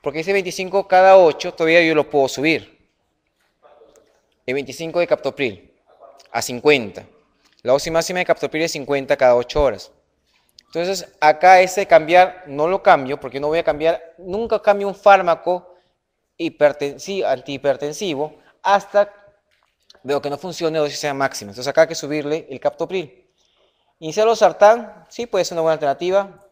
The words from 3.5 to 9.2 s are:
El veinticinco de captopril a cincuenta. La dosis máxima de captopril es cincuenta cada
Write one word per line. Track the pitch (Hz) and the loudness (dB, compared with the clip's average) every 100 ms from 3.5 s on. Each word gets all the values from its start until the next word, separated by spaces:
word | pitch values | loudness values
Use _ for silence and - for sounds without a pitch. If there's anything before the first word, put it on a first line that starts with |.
| _ _ _ _ _ _ _ _ _ - | _ _ _ _ _ _ _ _ _ -8
El | 135 | -8
veinticinco | 139 - 165 175 | -8 -12 -6 -4
de | 170 | 0
captopril | 151 139 127 131 92 _ _ _ _ - _ _ | -2 -2 -4 -6 -6 _ _ _ _ -20 _ _
a | 117 | -8
cincuenta. | - 123 151 143 104 92 95 _ _ _ _ _ | -8 -2 2 2 -2 -14 -20 _ _ _ _ _
La | 117 | -2
dosis | 139 165 | -2 0
máxima | 165 165 180 | -4 -4 -6
de | 175 | -2
captopril | 165 139 156 | -2 -2 -4
es | 165 | -6
cincuenta | 151 131 139 135 | -6 -4 -4 -2
cada | 143 | 2